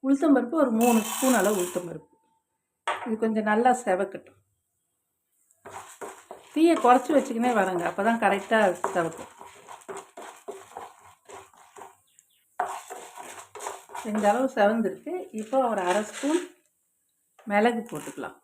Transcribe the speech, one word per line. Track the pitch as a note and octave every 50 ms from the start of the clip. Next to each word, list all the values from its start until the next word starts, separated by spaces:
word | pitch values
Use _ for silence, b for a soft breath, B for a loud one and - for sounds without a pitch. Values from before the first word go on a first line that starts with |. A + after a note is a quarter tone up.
| - C4
உளுத்தம்பருப்பு | C#4 C#4 - D#4 C#4+ B3+ A#3+ A#3 E4 D#4+ D4
ஒரு | B3+ A3 A3
மூணு | A#3 B3 A#3 A3+ G#3+ -
ஸ்பூன் | - - - C4 B3+ A3
அளவு | F#3+ G3+ G#3+ F#3+
உளுத்தம்பருப்பு. | F3+ F3+ - F3+ F3 E3+ E3 D#3 - _ _ _ _ _ _ _ _ _ _ _ _ _ _ _ _ - - - - -
இது | A3 A3 -
கொஞ்சம் | A3 A3 G#3+ G#3 G#3+
நல்லா | G#3+ G#3+ A#3+ B3+ A#3+ A#3 -
செவக்கட்டும். | - F#3 F3+ G3 F#3+ - - - - _ _ _ _ _ _ _ _ _ _ _ _ _ _ _ _ _ _ _ _ _ _ _ _ _ _ _ - - - - - - - - - - - - _ - - - - -
தீயை | D4+ D#4+ E4+ E4 C#4+ -
குறைச்சி | A#3+ B3 C4 C4 - D#4+
வச்சுக்கினே | C#4 - - A#3 A3+ A#3 B3 A#3+ G#3+
வரேங்க, | F#3+ F#3+ F#3 F3 F3 E3+
அப்போ | - - G3 A3+
தான் | A#3 A3+ A3
கரெக்டாக | G3 G3+ G3+ G3 - A3+ A3 G#3+ F#3+ F3 - - - -
செவக்கும். | F#3 E3+ E3 D#3 - - - - - - - - - - - - - - - - - - - _ - - - - - _ - - - - - - - - - - _ _ - - _ _ _ - - - _ _ _ - _ _ - - - - _ _ _ _ _ _ _ _ _ _ _ _ _ - - - - - - - - - - - - - - - - - - _ - - - - - - _ - - - A3+
இந்த | G#3 G#3+ G#3 G3+
அளவு | G#3 B3 C4 C4 C4 B3
செவந்திருக்கு. | G3+ G3+ A3+ A#3 A3 F#3+ F3+ - - D4 E4+ F#4 F#4 - - G#3+
இப்போ | G#3+ - - C4+ C4 A#3+
ஒரு | A3 G3 F#3 F3
அரை | F#3 G#3 G#3+ G#3
ஸ்பூன் | - - - C#4+ D#4 F4+ F4 - - _ _ _ _ _ _ _ _ _ _ _ _ _ _ _ _ _ - -
மிளகு | G3+ G3+ G#3+ A#3+ A#3 A3+ G#3+ -
போட்டுக்கலாம். | - D3+ C#3+ - - - B2+ - - _